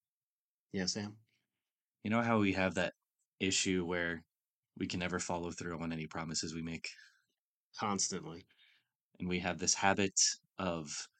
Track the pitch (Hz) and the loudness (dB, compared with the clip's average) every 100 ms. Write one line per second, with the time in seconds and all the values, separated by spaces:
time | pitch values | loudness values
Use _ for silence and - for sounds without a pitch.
0 | _ _ _ _ _ _ _ 98 90 110 | _ _ _ _ _ _ _ -2 -2 -2
1 | 104 107 _ _ _ _ _ _ _ _ | -6 -10 _ _ _ _ _ _ _ _
2 | 104 113 117 110 101 95 92 92 87 - | 0 2 4 6 6 4 2 2 -2 -4
3 | _ _ _ _ 95 - 95 92 85 87 | _ _ _ _ 0 2 2 2 2 0
4 | 85 85 - _ _ _ _ - 95 87 | -2 -4 -8 _ _ _ _ -6 -4 -2
5 | 87 87 - 87 85 82 87 80 82 80 | 0 -2 -2 -2 -4 -6 -6 -4 -4 -4
6 | 78 85 82 78 82 82 82 82 - - | -6 -6 -4 -4 -4 -4 -6 -6 -10 -14
7 | - _ _ _ _ _ _ - 107 98 | -20 _ _ _ _ _ _ -4 -2 0
8 | - 90 80 85 - _ _ _ _ _ | -2 -4 -8 -12 -16 _ _ _ _ _
9 | _ - 90 90 90 82 87 - 98 92 | _ -8 -2 0 0 0 0 4 4 6
10 | 95 - - - _ - 92 82 73 - | 4 4 2 0 _ -4 -2 -2 -4 -8
11 | - | -10